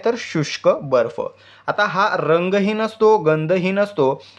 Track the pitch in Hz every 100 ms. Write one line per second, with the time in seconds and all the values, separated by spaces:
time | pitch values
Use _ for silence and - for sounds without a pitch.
0 | 220 240 - 165 147 - 170 208 139 127
1 | 117 - - - _ - - 147 208 170
2 | 208 185 147 165 180 202 202 214 220 -
3 | 214 214 156 156 156 185 180 196 202 180
4 | 135 135 -